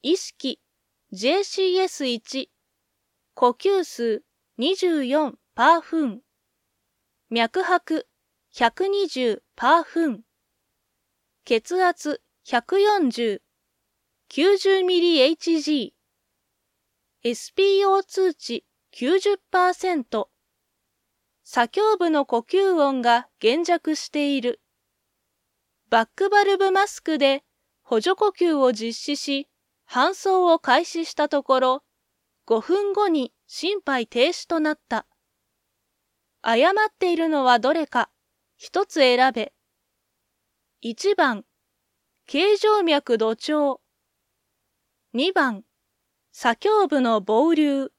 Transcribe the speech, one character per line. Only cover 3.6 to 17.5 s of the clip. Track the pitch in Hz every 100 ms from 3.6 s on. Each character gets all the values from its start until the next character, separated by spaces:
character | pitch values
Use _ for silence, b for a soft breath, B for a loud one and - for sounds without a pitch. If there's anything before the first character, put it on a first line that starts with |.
| 381 392
数、 | 339 - 233 214 _ _ _ -
二 | 262 381
十 | 370 320
四 | 254 285 294 - _ -
パ | 294 339
ー |
分。 | - 330 285 208 _ _ _ _ _ _ _ _ _ _ _
脈 | 233 233 370
拍、 | 370 359 - 320 - _ _ _ _
百 | - 233 - 381
二 | 403 370
十 | 262 247 208 _ -
パ | 240 330
ー |
分。 | 320 330 320 214 _ _ _ _ _ _ _ _ _ _ _ _ -
血 | 226 - 359
圧、 | 359 349 294 294 _ _
百 | - 240 - 381
四 | 415 415 285
十。 | 233 233 202 _ _ _ _ _ _ _ _ _
九 | - 339 392
十 | 392 381
ミ | 359 359
リ | 349 330
エ | 262
イ | 330
チ | - 330
ジ | 294 294 214 _ _ _ _ _ _ _ _ _ _ _ _ _
ー。 | -
エ |
ス | - -